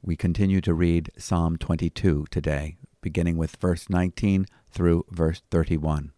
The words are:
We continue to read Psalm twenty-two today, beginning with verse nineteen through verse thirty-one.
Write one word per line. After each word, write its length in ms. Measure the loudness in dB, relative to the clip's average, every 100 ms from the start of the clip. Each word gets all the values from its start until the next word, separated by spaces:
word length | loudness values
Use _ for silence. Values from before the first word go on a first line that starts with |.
We 120 | -4
continue 460 | -2 0 2 2 2
to 140 | 2
read 360 | 2 4 2 -2 -14
Psalm 400 | -4 0 0 -2
twenty-two 680 | -2 -2 -2 0 2 2 -2
today, 460 | -4 -2 -4 -6 -12 -20 _
beginning 380 | -6 -2 0 0
with 180 | -2 -2
verse 320 | -2 -2 0
nineteen 580 | 0 0 0 0 0 -2 _ _
through 360 | 0 4 4 0
verse 320 | -2 0 0 _
thirty-one. 640 | 0 0 0 0 -2 -6